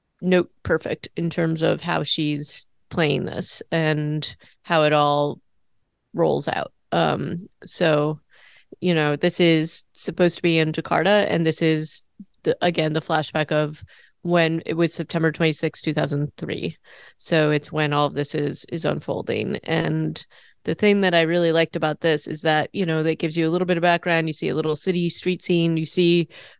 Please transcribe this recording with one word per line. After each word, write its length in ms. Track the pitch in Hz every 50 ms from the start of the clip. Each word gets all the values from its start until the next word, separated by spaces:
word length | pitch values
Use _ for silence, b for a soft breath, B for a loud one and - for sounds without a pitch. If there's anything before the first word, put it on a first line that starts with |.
| _ _ _ _
note 300 | 175 185 180 180 - - _ _ -
perfect 460 | - 165 160 - - - - - - _
in 120 | - 170 165
terms 320 | - 175 165 165 160 156 160
of 180 | 160 156 156
how 220 | - 170 165 160 151
she's 640 | - - - 151 147 147 143 151 - - - - - _ _ _ _
playing 360 | - 180 160 143 - - -
this 380 | - - - - - - - - -
and 640 | 165 165 160 156 151 151 151 151 151 151 - - - b b b b b
how 220 | _ - 175 160 151
it 100 | 151 151
all 480 | 151 147 147 147 147 147 147 - - _ _ _ _ _ _ _ _ _ _ _ _ _ _ -
rolls 340 | 190 165 156 143 - 147
out. 240 | - - - - - _ _ _ _
Um, 580 | - 170 165 156 147 151 147 - - 175 196 - _ _ -
so, 540 | - - - 180 160 151 147 147 151 156 151 _ b b b b b b b b b - -
you 140 | - 180 170
know, 220 | 156 151 147 147
this 240 | 147 - 175 - -
is 440 | 175 170 165 160 156 165 - - - _ _
supposed 440 | - - - - - 180 170 -
to 40 | -
be 180 | - 175 165 160
in 120 | 160 156
Jakarta, 540 | 156 165 - - 170 156 160 190 208 208 196 -
and 160 | - 165 165
this 160 | 160 156 -
is 440 | 170 160 160 156 156 - - - - _ _ - 202 - _ _ -
the, 140 | - - -
again, 320 | - 180 170 170 156 156 151
the 80 | 156
flashback 500 | - - 160 156 151 - - 156 151 -
of 320 | 156 151 151 151 156 - b b b b b b b _ -
when 380 | 175 175 175 165 160 165 165 -
it 80 | - 165
was 200 | 165 170 160 -
September 380 | - 160 - - 165 160 160
twenty-sixth, 520 | 151 - 170 160 151 - - 156 - - -
two 100 | 160 147
thousand 420 | 147 147 143 147 143 147 143 -
three. 400 | - 160 156 - - - 165 160 - B B B B B B B -
So 320 | - - 175 156 151 151
it's 200 | 151 147 - -
when 220 | - 156 151 147 147
all 140 | 147 147
of 80 | 143 151
this 180 | 143 147 - -
is, 320 | 147 147 143 151 - -
is 180 | - - 165 160
unfolding. 720 | 147 147 151 - - - - - - - 104 107 127 135
And 680 | - - - 160 165 160 156 156 160 156 156 156 - - b b b b b b _ -
the 100 | - 165
thing 280 | - 214 208 202 202
that 120 | 190 185 175
I 80 | 165
really 300 | 165 160 170 175 170 165
liked 240 | 160 165 165 - -
about 260 | 165 156 156 151 -
this 260 | - 165 156 151 -
is 140 | - 151 151
that, 280 | - 160 151 156 - - -
you 120 | 202 185
know, 180 | 165 160 160 156
that 160 | 165 160 -
gives 180 | 170 156 156
you 100 | 170 160
a 40 | 160
little 160 | 170 180 180
bit 100 | 175 180
of 60 | 170 170
background. 440 | 175 170 170 - 175 170 165 160
You 60 | 160 151
see 160 | - 165 151
a 60 | -
little 200 | 156 156 156 151
city 340 | - - 190 175 180 175 170
street 340 | - - - 180 180 - -
scene. 340 | - 180 170 165 165 165
You 80 | 160 160
see 440 | - - 180 180 170 175 175 160 B B B B B B